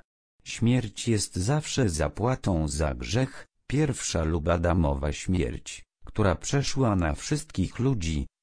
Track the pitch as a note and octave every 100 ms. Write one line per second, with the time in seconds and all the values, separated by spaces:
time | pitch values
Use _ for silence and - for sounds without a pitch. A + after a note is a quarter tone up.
0 | - _ _ _ - - A2+ B2+ A2+ -
1 | B2 G#2+ - F2+ F#2 D3+ - - A2+ D#2
2 | D2 - A#2 B2+ G2+ E2 D#2 C#2+ D2+ B1
3 | A#1+ G#2+ C3+ - - _ - C3 D3+ A#2
4 | - E2+ D#2+ E2+ D#2+ F2 F2 F2 D2+ C#2
5 | D2 D2 - F2+ B1 - - - - _
6 | - - G2+ D#2+ - C#3 B2+ C3+ B2 G2
7 | D#2+ C#2+ - D3+ - - F2 - B2+ A#2+
8 | E2 D2+ C2+ -